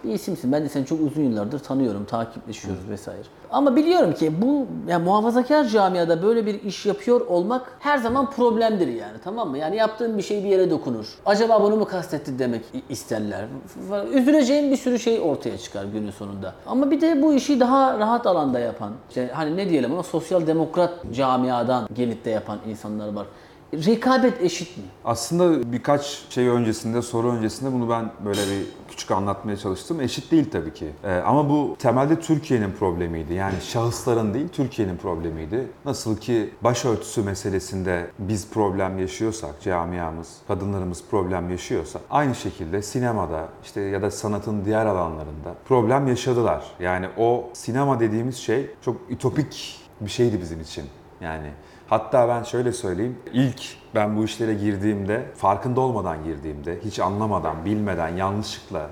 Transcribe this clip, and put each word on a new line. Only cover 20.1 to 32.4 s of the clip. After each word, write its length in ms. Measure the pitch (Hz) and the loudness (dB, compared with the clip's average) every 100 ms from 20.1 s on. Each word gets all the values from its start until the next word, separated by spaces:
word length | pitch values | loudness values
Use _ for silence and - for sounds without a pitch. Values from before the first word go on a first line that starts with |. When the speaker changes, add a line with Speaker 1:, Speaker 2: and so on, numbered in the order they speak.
| 165 160 180 156 | -4 2 2 4
Speaker 1:
demokrat 460 | 160 160 175 170 - 107 | 2 2 2 2 0 -6
camiadan 760 | 117 131 127 127 123 117 127 107 107 | 0 2 2 2 2 2 0 0 -2
gelip 300 | 120 110 117 | -2 -2 -2
de 40 | |
yapan 280 | 110 107 104 110 | -2 -4 -8 -8
insanlar 440 | 104 107 107 107 | -10 -8 -6 -6
var. 120 | 104 101 - - - - | -6 -8 -14 -20 -20 -10
Rekabet 680 | 151 165 226 254 262 247 - | -2 2 2 4 4 4 2
eşit 360 | 175 - 170 - | 0 -2 -8 -12
mi? 60 | - - - | -16 -8 -4
Speaker 2:
Aslında 680 | 117 - 170 180 151 117 | -2 0 2 4 4 0
birkaç 540 | 123 - 143 - - - | -2 0 0 0 -10 -6
şey 180 | 127 123 | 2 4
öncesinde, 540 | 120 110 110 113 117 | 4 2 0 -2 -2
soru 300 | 117 117 120 | -2 0 0
öncesinde 420 | 117 110 - 135 | 2 -2 -2 -2
bunu 160 | 127 117 | -2 0
ben 220 | 117 110 - 101 | 0 -2 -6 -2
böyle 160 | 101 | 0
bir 240 | 98 98 - - - | 0 -2 -6 -10 -16
küçük 220 | - - | -14 -2
anlatmaya 460 | 98 101 95 107 101 | 0 0 -2 -4 -4
çalıştım. 440 | 101 95 - 165 | -4 -4 -4 -4
Eşit 300 | 123 - - | -2 -4 2
değil 200 | 165 117 | 2 4
tabii 220 | 90 78 | -2 -6
ki. 160 | - 78 73 | -8 -10 -8
Ee, 100 | 98 90 92 | -2 0 4
ama 240 | 135 143 | 4 4
bu 260 | 147 131 - | 2 0 0
temelde 400 | 127 120 143 160 | 2 4 4 2
Türkiye'nin 520 | - 156 | 2 -2